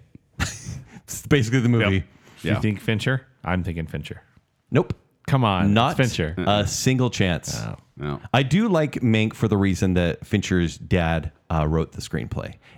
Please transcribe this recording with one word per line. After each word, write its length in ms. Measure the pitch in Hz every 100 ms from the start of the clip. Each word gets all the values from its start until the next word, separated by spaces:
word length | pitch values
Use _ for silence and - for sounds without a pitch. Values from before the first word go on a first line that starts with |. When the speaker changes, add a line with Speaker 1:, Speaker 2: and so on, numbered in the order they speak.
| _ - _ -
Speaker 1:
<laughs> 60 | - - - - - -
It's 220 | - - -
basically 340 | 147 110 131
the 80 | 120
movie. 260 | 117 104 98
Speaker 2:
Yep. 80 | 90 _ - -
Speaker 3:
Yeah. 120 | 80 127
Speaker 2:
You 60 |
think 180 | 107 98
Fincher? 460 | - 107 - 131 - _
I'm 200 | - 90
thinking 240 | 85 82 78
Fincher. 340 | 73 - - _ _ _ _ -
Speaker 1:
Nope. 220 | 127 - - _ _ -
Speaker 2:
Come 160 | 135
on, 300 | 113 92 101
Speaker 1:
Not 260 | 107 131 160
Speaker 2:
it's 160 | 127 -
Fincher. 200 | 80 90 87
Speaker 1:
a 180 | 104 98
single 420 | - 131 131 123
chance. 460 | - 95 82 - 60
Speaker 2:
Oh. 180 | 55 - _ -
Speaker 3:
No. 220 | 71 71 -
Speaker 1:
I 80 | 127
do 240 | 135 170 233
like 240 | 165 151 -
Mank 320 | 120 110 107
for 140 | - 110
the 100 | 104
reason 360 | 98 90 95 90
that 300 | 85 - -
Fincher's 520 | 104 - 92 82 -
dad, 540 | - 90 82 80 78 _ -
uh, 160 | 80 76
wrote 240 | 80 -
the 80 | -
screenplay. 540 | - 71 - - - - -